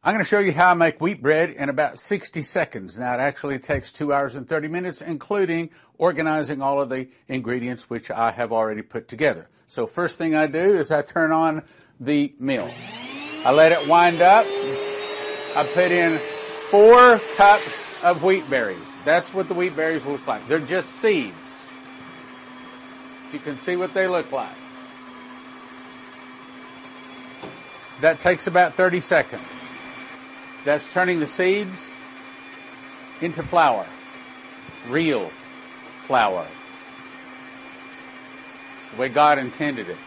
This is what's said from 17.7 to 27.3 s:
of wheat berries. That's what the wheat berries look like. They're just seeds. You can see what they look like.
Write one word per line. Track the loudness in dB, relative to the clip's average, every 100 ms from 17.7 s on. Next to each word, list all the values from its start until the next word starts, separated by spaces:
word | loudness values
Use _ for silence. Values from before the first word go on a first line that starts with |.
| -8 -12 -2
of | 0 2
wheat | 2 0 0
berries. | -2 -2 -6 -14 -8 0
That's | 0 0
what | -6 -4
the | -4
wheat | -4 -2
berries | -2 -4 -6
look | -8 -6
like. | -8 -2
They're | -4
just | -2 -6 -6
seeds. | -2 0 0 -4 -12 -20 -20 -20 -20 -20 -20 -20 -20 -20 -20 -20 -20 -20 -20 -20 -20 -20 -20 -16 -12
You |
can | -12 -10
see | -6 -4
what | -2
they | -2 0
look | -2 -2
like. | -8 -8 -14 -20 -20 -20 -20 -20 -20 -20 -20 -20 -20 -20 -20 -20 -20 -20 -20 -20 -20 -20 -20 -20 -20 -20 -20 -20 -20 -20